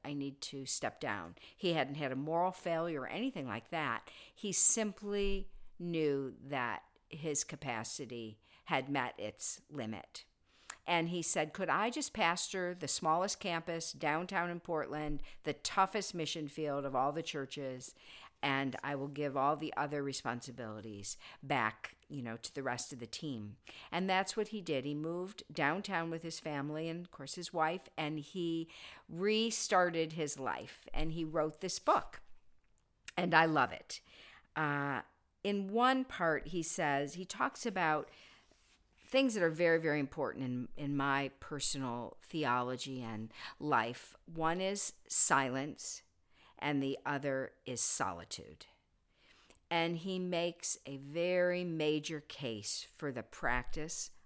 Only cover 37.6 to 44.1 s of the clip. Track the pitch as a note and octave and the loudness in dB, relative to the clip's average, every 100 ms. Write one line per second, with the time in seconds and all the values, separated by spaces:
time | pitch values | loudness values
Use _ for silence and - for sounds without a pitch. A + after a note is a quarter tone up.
37.6 | A#3+ F#3+ E3 D3+ - - - - _ _ | -4 2 2 2 0 -12 -20 -20 _ _
38.6 | _ _ _ _ - C4 C4+ G#3+ E3+ D#3 | _ _ _ _ 0 4 4 4 4 6
39.6 | E3+ E3 D#3+ D3 C3+ - B2 - C3 B2 | 6 6 4 2 0 -2 -2 -2 -2 -2
40.6 | A#2+ - C#3+ C#3+ C#3 C#3 C#3 - - D3 | -4 -4 -2 0 2 2 0 -6 -10 -2
41.6 | - C#3+ C3 A#2+ A2+ - - D#3+ C#3+ B2 | 0 0 -2 -4 -6 -12 -8 0 2 4
42.6 | B2 B2+ C#3 C3 A#2 A2 A2 - - - | 2 -2 -6 -6 -4 -6 -6 -10 -14 -6
43.6 | D3 B2+ A#2 B2 - | 2 4 4 -2 -10